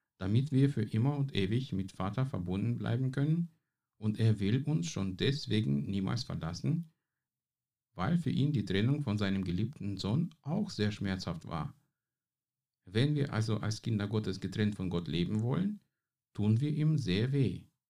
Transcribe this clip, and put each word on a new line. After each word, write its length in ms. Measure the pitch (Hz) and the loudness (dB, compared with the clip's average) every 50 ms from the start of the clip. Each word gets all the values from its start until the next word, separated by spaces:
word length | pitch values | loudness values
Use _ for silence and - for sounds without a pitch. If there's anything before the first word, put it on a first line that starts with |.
| _ _ _ - | _ _ _ -6
damit 340 | 92 95 104 120 139 151 | -2 0 2 2 2 2
wir 200 | 131 131 139 139 | 2 4 4 4
für 120 | 143 - 107 | 2 0 -2
immer 320 | - - 110 117 139 147 | 0 0 0 2 2 0
und 200 | 143 139 135 - | 0 -2 -2 0
ewig 360 | 95 98 92 110 123 139 - | 0 0 2 0 0 -2 -2
mit 200 | - 95 95 95 | -4 -4 -4 -4
Vater 340 | - - 92 95 104 - 131 | -6 -6 -6 -4 -2 -2 -2
verbunden 540 | 131 - 95 87 90 92 98 107 113 120 117 | -2 -2 -4 -4 -4 -2 -2 -2 -2 -2 -2
bleiben 320 | 104 107 117 120 131 131 | -2 -2 0 0 0 -2
können, 380 | 131 - 139 156 156 175 170 - - _ _ _ _ _ _ _ _ - | 0 0 0 2 2 0 -2 -4 -8 _ _ _ _ _ _ _ _ -4
und 160 | 107 107 104 - | -2 -2 2 4
er 220 | 110 110 107 104 | 4 4 4 4
will 240 | 101 98 113 135 131 | 2 2 2 2 2
uns 240 | 143 147 165 170 165 | 0 0 0 -2 -4
schon 300 | - - 98 95 92 - | -4 -4 -4 -4 -2 0
deswegen 640 | - 120 139 143 - 120 110 107 110 131 - 71 73 - | 0 0 0 0 -2 0 0 0 2 2 0 0 0 -2
niemals 340 | 98 98 95 107 120 117 - | -2 -2 0 0 -2 -2 -4
verlassen, 680 | - 85 82 80 80 85 - - 131 - - 170 - _ _ _ _ _ _ _ _ _ _ _ _ _ _ _ _ _ _ _ _ _ | -6 -6 -6 -6 -6 -6 -4 -2 0 0 -2 -2 -6 _ _ _ _ _ _ _ _ _ _ _ _ _ _ _ _ _ _ _ _ _
weil 220 | - 87 - 175 175 | -4 0 2 2 2
für 120 | 165 - | 2 2
ihn 240 | - - 131 151 147 | 2 2 2 2 2
die 100 | 131 107 | 2 0
Trennung 400 | - 92 98 107 127 143 151 143 | 2 2 2 4 4 2 2 0
von 140 | 107 98 104 | 0 0 0
seinem 260 | 107 98 98 98 95 | 2 0 0 0 0
geliebten 540 | 85 87 90 107 110 - - 98 101 101 95 | 0 0 0 0 -2 -4 -6 -6 -6 -4 -4
Sohn 360 | - 95 113 160 175 - - _ | -2 0 0 0 0 -2 -4 _
auch 300 | - 139 160 208 208 208 | -8 -4 -2 -2 -2 -2
sehr 240 | - - 104 104 104 | -2 0 0 0 0
schmerzhaft 540 | - 101 98 95 95 - 90 82 80 - - | -2 -2 -2 -2 -2 -4 -6 -6 -6 -8 -6
war. 280 | - 82 78 - - _ _ _ _ _ _ _ _ _ _ _ _ _ _ _ _ _ _ _ _ _ _ | -6 -6 -6 -6 -10 _ _ _ _ _ _ _ _ _ _ _ _ _ _ _ _ _ _ _ _ _ _
Wenn 280 | 95 90 110 131 147 151 | -2 0 2 2 4 2
wir 180 | 147 139 139 - | 0 0 0 0
also 240 | 110 110 110 107 104 | 0 0 0 0 -2
als 240 | - 110 110 - | -2 -4 -4 -4
Kinder 260 | - 113 113 101 101 101 | -2 -2 -2 0 0 -2
Gottes 320 | 110 110 107 110 95 95 | -2 -2 -2 -2 -4 -4
getrennt 360 | - 92 - 107 104 104 104 | -4 -4 0 0 0 0 0
von 140 | - 92 90 | 0 -2 -2
Gott 200 | 85 87 85 80 | -2 -2 -2 -2
leben 320 | 73 85 87 - 104 107 | 0 0 0 0 0 0
wollen, 400 | 110 120 143 170 185 202 214 202 - _ _ _ _ _ _ _ _ _ - | 0 0 0 0 0 -2 -2 -6 -10 _ _ _ _ _ _ _ _ _ -6
tun 280 | - 101 104 110 117 | 0 2 4 4 4
wir 120 | 139 151 151 | 2 0 0
ihm 240 | 147 151 151 156 156 | 2 2 2 2 2
sehr 360 | - 90 90 98 113 131 135 | 2 2 2 2 2 2 2
weh. 300 | 143 131 98 87 92 - - _ _ _ | 2 2 2 0 -4 -10 -16 _ _ _